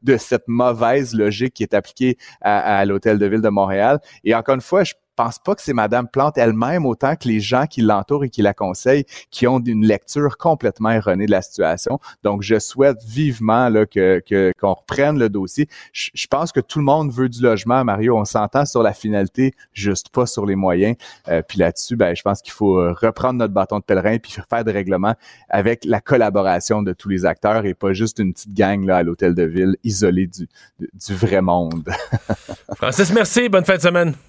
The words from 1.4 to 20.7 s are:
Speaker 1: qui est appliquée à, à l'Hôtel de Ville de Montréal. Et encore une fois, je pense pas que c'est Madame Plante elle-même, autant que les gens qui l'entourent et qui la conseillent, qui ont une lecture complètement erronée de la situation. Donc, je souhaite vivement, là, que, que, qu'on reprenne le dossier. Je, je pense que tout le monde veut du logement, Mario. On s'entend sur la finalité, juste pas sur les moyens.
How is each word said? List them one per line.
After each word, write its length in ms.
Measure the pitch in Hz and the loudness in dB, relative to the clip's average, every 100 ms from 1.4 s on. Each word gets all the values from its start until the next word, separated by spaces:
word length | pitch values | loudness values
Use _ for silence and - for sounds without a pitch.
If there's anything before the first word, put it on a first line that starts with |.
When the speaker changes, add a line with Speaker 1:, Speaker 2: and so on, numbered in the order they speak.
| 127 | -6
Speaker 1:
qui 100 | - | -4
est 100 | 107 | -2
appliquée 420 | 104 - - 127 120 - - | -2 -4 -2 -2 -2 -8 -6
à, 380 | 101 104 95 101 | -2 0 0 0
à 60 | 101 | 0
l'Hôtel 320 | 98 113 107 | 0 0 2
de 80 | 101 | 2
Ville 160 | 110 | 0
de 80 | 110 | 0
Montréal. 500 | 101 95 98 110 147 - - | 0 0 2 2 0 -4 -8
Et 100 | - | 0
encore 200 | 113 - | 0 0
une 80 | 135 | -2
fois, 220 | - 185 | 0 0
je 100 | 185 - _ | 0 -6 _
pense 240 | - 117 - | -4 -4 -4
pas 160 | - | -6
que 60 | 202 | -6
c'est 140 | - | -4
Madame 340 | 123 107 120 120 | -2 0 0 -2
Plante 300 | - 143 143 | 0 0 2
elle-même, 480 | 117 110 120 175 139 | 2 2 -2 0 -2
autant 300 | 117 135 160 | 0 -2 -2
que 120 | 123 | -2
les 100 | 110 | -2
gens 280 | 101 127 147 | 0 -2 -2
qui 160 | - | 0
l'entourent 420 | 110 104 98 143 | 2 2 0 -2
et 60 | 135 | -2
qui 100 | - | 0
la 140 | 101 | 0
conseillent, 500 | 101 98 90 127 143 135 - - | 2 -4 -2 2 2 0 -12 -18
qui 160 | - 123 | -2 2
ont 140 | 131 | 2
une 240 | 120 110 | 0 2
lecture 540 | 110 101 - 147 147 - | 2 2 -2 -2 -2 0
complètement 500 | 175 156 110 - 110 | -2 0 -2 -2 0
erronée 360 | 113 104 92 104 | 0 0 0 2
de 40 | |
la 120 | 98 | 0
situation. 580 | - - 85 85 - 135 - - | 0 -2 -2 0 -4 -6 -8 -4
Donc, 160 | 104 101 | -4 -2
je 180 | 95 110 | 0 0
souhaite 380 | - 123 139 123 113 | 0 2 2 2 -6
vivement, 600 | 120 151 113 110 113 123 | -2 -2 -2 0 2 4
là, 160 | 110 | 2
que, 380 | 107 101 95 92 - | 2 2 2 2 0
que, 280 | 98 92 90 | 0 0 0
qu'on 140 | 101 | -2
reprenne 460 | 92 - - 143 151 | -2 -6 -2 0 2
le 100 | 113 | 0
dossier. 400 | 101 95 - 151 - - | -2 -6 -4 -4 -6 -18
Je, 160 | - - | -12 -12
je 120 | - - | -10 -4
pense 220 | 139 170 | -4 -2
que 100 | - | -4
tout 180 | 123 156 | -4 -2
le 80 | 143 | 0
monde 260 | 151 151 | 2 0
veut 160 | 120 131 | -2 -4
du 140 | 117 | 0
logement, 420 | 123 107 113 131 | 0 0 0 0
Mario. 320 | 123 101 113 113 | 0 0 2 0
On 80 | |
s'entend 400 | 101 113 104 135 | 0 -2 0 0
sur 180 | 143 123 | 0 2
la 120 | 110 | 0
finalité, 580 | 104 110 104 98 - 135 - - | 0 -4 -2 -2 0 -2 -2 -18
juste 340 | - 101 92 - | -6 -4 -4 -4
pas 160 | - | -2
sur 220 | 120 - 101 | -2 -2 -2
les 100 | 98 | 0
moyens. 400 | 95 | 0